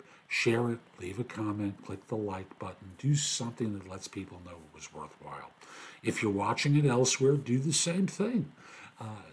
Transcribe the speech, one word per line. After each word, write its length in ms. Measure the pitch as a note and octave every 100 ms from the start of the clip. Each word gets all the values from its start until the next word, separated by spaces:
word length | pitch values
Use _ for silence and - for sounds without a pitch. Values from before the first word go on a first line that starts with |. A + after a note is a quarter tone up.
| - - -
share 420 | - A#2+ A#2 A#2+
it, 80 | A#2 - -
leave 220 | F2+ F#2
a 40 |
comment, 600 | A2+ G#2+ G#2+ G#2 G2+ G2
click 220 | - G2 -
the 80 | A2
like 420 | G#2 F#2+ F#2 -
button, 340 | F#2+ - G2 F#2
do 180 | C#3
something 640 | D3 - - A#2+ A#2+ A2 G2+
that 100 | F#2
lets 200 | F#2+ -
people 320 | G2+ F2+ F2+ F2
know 60 |
it 220 | E2 D2+
was 180 | D2+ D#2
worthwhile. 560 | D2+ D2+ - D2 C#2+ - - - - - -
If 200 | - -
you're 100 | A2
watching 440 | G2 A2 C3 D3 D3
it 100 | C#3+
elsewhere, 480 | B2 C3 - C3+
do 240 | C#3+ C3 B2+
the 140 | D#3
same 340 | D3 E3+ F3+ F#3+
thing. 440 | - A3 A#3+ - - - - - -
Uh, 240 | A2 G#2+ -